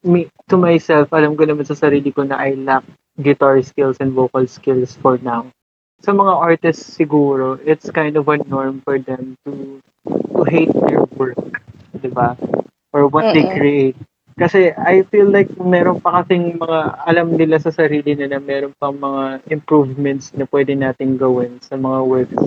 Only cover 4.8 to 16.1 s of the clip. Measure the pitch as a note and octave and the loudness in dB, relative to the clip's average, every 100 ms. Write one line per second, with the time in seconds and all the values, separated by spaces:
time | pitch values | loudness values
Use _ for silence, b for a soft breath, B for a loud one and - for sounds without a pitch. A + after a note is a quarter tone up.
4.8 | B2 - C3+ B2+ B2 A#2 B2+ _ _ _ | -2 -2 0 0 -2 -6 -8 _ _ _
5.8 | _ _ - G3+ G3 E3+ E3+ E3 E3+ D#3 | _ _ -2 2 2 2 2 0 0 -4
6.8 | - - D#3 D3+ C#3+ C3+ C3 C3 D3 D3+ | -6 -4 0 2 2 0 -2 -4 -2 -2
7.8 | - - D3+ D3+ C#3+ D3 C#3+ C3+ C3+ C3+ | -2 -4 -2 -2 0 -2 -2 -4 -4 -6
8.8 | C#3 C#3 C3+ C3 C3 B2+ - C#3 F#3+ C#4 | -4 -4 -4 -10 -10 -14 -14 -14 -14 -18
9.8 | _ _ - - - - E3+ E3 D#3+ - | _ _ -6 -6 -4 -2 0 2 2 2
10.8 | - - - C3+ C3 A#2+ - - _ - | 2 0 -2 -2 -6 -6 -10 -12 _ -20
11.8 | - - C3 B2 A#2+ B2 - - - _ | -20 -12 -8 -2 -2 -2 -6 -8 -8 _
12.8 | _ D3 C#3+ D3+ G#3+ D#3 C#3+ - D3 C#3+ | _ 0 2 2 2 2 2 2 0 2
13.8 | C3+ B2+ - _ _ - E3+ G3 F3+ D#3 | 0 -2 -14 _ _ -2 0 4 2 2
14.8 | E3+ F#3+ F#3+ G#3 G3+ G3+ F#3+ - F3+ F3 | 2 2 4 4 4 4 2 -2 0 2
15.8 | F3 F3+ F3+ | 2 0 0